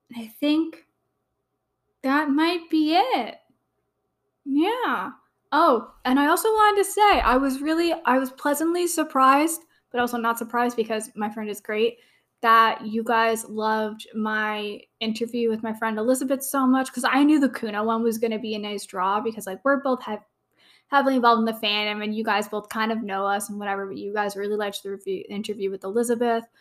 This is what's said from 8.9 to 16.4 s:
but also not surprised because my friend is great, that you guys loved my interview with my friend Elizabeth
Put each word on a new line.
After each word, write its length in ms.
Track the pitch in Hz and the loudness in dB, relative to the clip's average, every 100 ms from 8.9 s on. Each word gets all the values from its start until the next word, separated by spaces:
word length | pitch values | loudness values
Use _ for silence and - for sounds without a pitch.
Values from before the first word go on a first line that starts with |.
| 330 311 262 262 277 320 320 - _ _ | -2 -2 4 6 6 2 -2 -12 _ _
but 120 | 247 | -4
also 160 | 240 233 | -2 -2
not 200 | 226 226 | -2 -4
surprised 380 | 226 240 247 247 | -4 -2 0 -2
because 360 | 220 226 - - | -2 -4 -6 -8
my 140 | 214 | -8
friend 200 | 220 208 | -6 -8
is 120 | 208 | -8
great, 380 | - 214 233 - _ _ _ _ | -6 0 0 -2 _ _ _ _
that 440 | 233 226 226 - 220 | 4 6 6 2 -4
you 180 | 220 | -4
guys 420 | 226 226 226 226 - | 0 2 2 0 -4
loved 600 | 214 214 214 214 214 - | -4 -2 -2 -2 -8 -10
my 680 | 220 214 214 214 214 208 208 - - | -6 -4 -2 -4 -4 -8 -10 -16 -8
interview 500 | 220 220 226 240 233 | -6 -4 -4 -2 -2
with 140 | 220 | -2
my 80 | 226 | -4
friend 260 | 220 226 214 | -4 -4 0
Elizabeth 460 | 226 262 262 269 | 0 0 0 -4